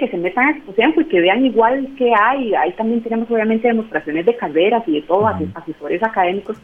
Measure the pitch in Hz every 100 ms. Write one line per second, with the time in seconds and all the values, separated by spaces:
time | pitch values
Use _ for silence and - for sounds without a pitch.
0 | 262 180 175 240 269 302 - 196 254 320
1 | 311 180 170 208 262 214 226 269 262 -
2 | 247 220 220 277 233 160 160 180 220 233
3 | 226 226 226 226 214 226 240 226 220 151
4 | 151 156 180 233 180 151 190 233 226 147
5 | 147 180 214 185 156 170 165 156 147 170
6 | 220 226 180 196 196 220